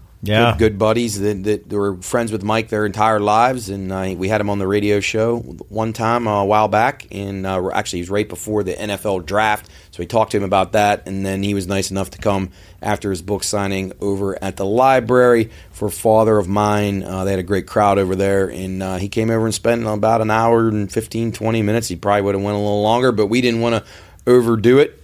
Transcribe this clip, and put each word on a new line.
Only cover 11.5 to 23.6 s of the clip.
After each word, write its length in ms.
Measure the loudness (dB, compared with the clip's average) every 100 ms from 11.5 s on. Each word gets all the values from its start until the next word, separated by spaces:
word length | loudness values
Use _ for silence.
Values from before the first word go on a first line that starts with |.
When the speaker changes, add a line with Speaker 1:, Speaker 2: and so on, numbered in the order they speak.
| -2
Speaker 2:
was 100 | -2
nice 240 | -4 -2
enough 220 | -4 -6
to 80 | -4
come 320 | -2 -2 -2 -8 -20 -10
after 260 | -4 -4 -4
his 140 | -6
book 200 | -4 -4
signing 500 | -2 -2 -2 -2 -6 -6
over 380 | -4 -2 -2 -4
at 140 | -6 -4
the 80 | 0
library 840 | 4 4 4 4 4 6 4 2 -6 -20
for 180 | -8 -8
Father 480 | -2 2 4 4 2
of 100 | 2
Mine. 540 | 0 2 0 0 -4
Uh, 220 | -6 -6
they 80 | -2
had 80 | -2
a 40 |
great 220 | -2 -4 -2
crowd 320 | 2 4 4
over 180 | 2 0
there. 320 | 0 2 0
And, 360 | -4 -8 -6
uh, 140 | -6 -6
he 120 | -4
came 220 | -2 0
over 140 | 0 0
and 100 | -2
spent 320 | 0 0 -2
about 340 | 0 2 2
an 80 | 2
hour 380 | 2 4 4 2
and 240 | 0 -2
fifteen, 400 | -4 -4 -4 -4
twenty 320 | -4 -2 0
minutes. 240 | 0 0 -2
He 80 | -4
probably 260 | 0 0
would 140 | 0 -2
have 80 |
went 140 | -2 -2
a 20 |
little 240 | 0 0
longer, 280 | 2 2 2
but 140 | 2 2
we 160 | 2
didn't 200 | 2 0